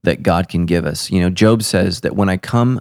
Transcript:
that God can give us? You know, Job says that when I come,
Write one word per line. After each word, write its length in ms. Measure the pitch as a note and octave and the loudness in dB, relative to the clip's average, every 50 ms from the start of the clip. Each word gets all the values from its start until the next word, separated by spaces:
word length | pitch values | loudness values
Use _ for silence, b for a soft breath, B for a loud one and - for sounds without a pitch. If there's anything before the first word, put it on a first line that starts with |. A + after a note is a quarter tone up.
| - | 0
that 200 | F2 C#2+ - - | -2 -2 0 0
God 240 | F#2 E2+ E2+ F2+ - | 0 0 0 0 -2
can 160 | - E2+ E2+ | -2 -2 0
give 200 | D#2+ E2+ E2+ E2 | 0 0 0 0
us? 240 | D2+ D#2+ - - - | -2 -6 -6 -8 -2
You 120 | F#2+ F#2 | -2 0
know, 80 | F2 F2+ | 0 0
Job 340 | F#2 F2+ G#2+ A2 A2+ A2+ G#2+ | 2 2 4 4 4 2 0
says 380 | - - F#2+ G2 F#2+ F2+ - | 0 0 0 0 0 -2 -4
that 140 | - - - | -6 -4 -2
when 140 | G2 G2+ F#2+ | 0 0 0
I 80 | F#2 | 0
come, 420 | F#2 - - - A#2+ A#2+ B2 B2+ - | -4 -4 -2 0 0 2 2 0 -2